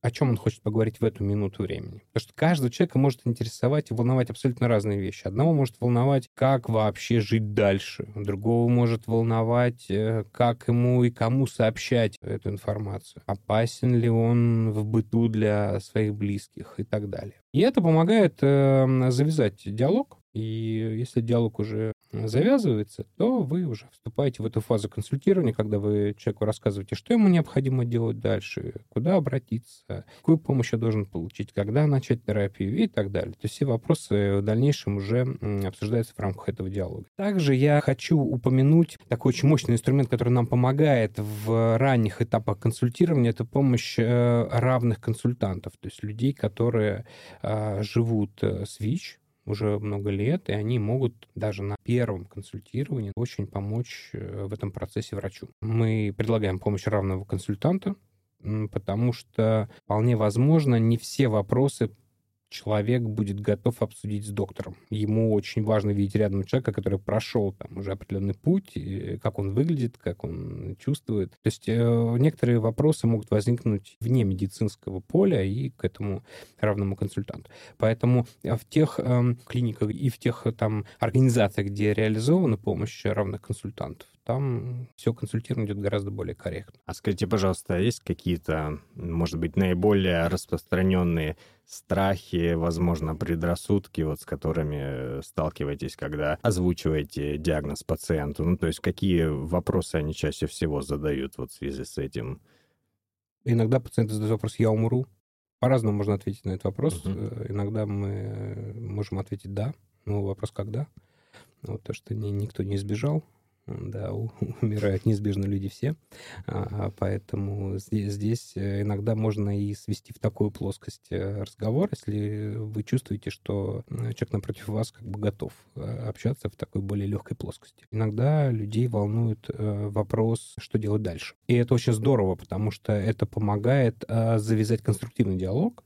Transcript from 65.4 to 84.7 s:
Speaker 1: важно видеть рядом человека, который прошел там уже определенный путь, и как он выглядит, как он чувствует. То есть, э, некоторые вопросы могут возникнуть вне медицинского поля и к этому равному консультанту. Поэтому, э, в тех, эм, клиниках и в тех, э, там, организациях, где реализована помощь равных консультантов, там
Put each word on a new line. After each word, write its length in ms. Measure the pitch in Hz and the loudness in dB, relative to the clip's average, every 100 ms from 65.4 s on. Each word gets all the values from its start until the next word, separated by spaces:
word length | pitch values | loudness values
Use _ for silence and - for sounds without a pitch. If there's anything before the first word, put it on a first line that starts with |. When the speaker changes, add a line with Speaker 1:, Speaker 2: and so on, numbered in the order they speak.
| 101 - 107 | 0 -2 2
Speaker 1:
важно 260 | 107 104 | 2 2
видеть 240 | 101 101 107 | 0 2 2
рядом 300 | 104 98 95 | 2 0 0
человека, 260 | 131 123 | 0 0
который 260 | 101 95 98 | -2 -2 -2
прошел 540 | - 104 - 117 101 | 0 -2 0 -2 -2
там 260 | 98 - - | -4 -12 -10
уже 140 | 98 | -6
определенный 440 | 98 - 98 98 95 | -8 -6 -4 -2 -2
путь, 360 | - 190 - - | 2 0 0 -10
и 420 | 92 95 - 98 | -8 -8 -6 -4
как 160 | 107 - | -4 -2
он 160 | 98 | -2
выглядит, 440 | 101 156 156 117 - | 0 0 0 -2 -4
как 260 | - 87 | -8 -6
он 540 | - 85 85 85 95 95 | -8 -8 -8 -10 -10 -6
чувствует. 520 | - 143 - 110 92 | -4 -4 -2 -2 -4
То 160 | _ - | _ -4
есть, 200 | - - | -2 -2
э, 480 | 113 117 117 117 120 | 2 4 4 2 4
некоторые 420 | 147 - 123 120 | 2 2 2 4
вопросы 460 | 113 117 151 156 117 | 2 2 2 2 2
могут 260 | 113 104 | 0 2
возникнуть 640 | 104 104 120 117 101 - _ | 0 2 0 0 -2 -4 _
вне 240 | 113 127 | 0 2
медицинского 800 | 101 95 98 - 107 - - 95 | 2 0 -4 -2 -4 -4 -10 -10
поля 420 | - 165 196 151 | -2 2 4 2
и 280 | 95 107 135 | 0 -2 -6
к 120 | - | -4
этому 400 | - - 104 95 - - - _ | -6 -4 -6 -6 -10 -20 -20 _
равному 340 | 107 101 98 98 | -2 0 -2 -2
консультанту. 560 | 98 - 98 - - - - _ | -4 -4 -8 -10 -14 -20 -20 _
Поэтому, 480 | 110 113 120 123 120 _ | 0 2 4 4 2 _
э, 120 | - 117 | -4 -4
в 80 | |
тех, 340 | - 156 156 - | 0 2 2 0
эм, 400 | 123 123 120 120 - | 0 2 2 0 -4
клиниках 440 | 123 120 107 107 | -2 -2 -2 -4
и 180 | - 135 | 0 -2
в 100 | - | 0
тех, 300 | - 117 - | -4 -2 -4
э, 60 | |
там, 320 | 113 110 107 - - | 0 -2 -2 -6 -4
организациях, 680 | 110 127 131 120 101 - 101 | 0 4 4 4 2 0 -4
где 260 | 101 107 | 0 0
реализована 600 | 104 110 107 120 175 165 107 | 2 2 0 4 4 4 0
помощь 480 | - 85 110 - | -2 -2 -4 -4
равных 380 | 101 101 98 98 | -4 -2 -2 -6
консультантов, 640 | - - 98 - - - - _ | -8 -8 -8 -10 -10 -10 -20 _
там 640 | - 120 139 120 120 | -6 -2 -2 -2 -4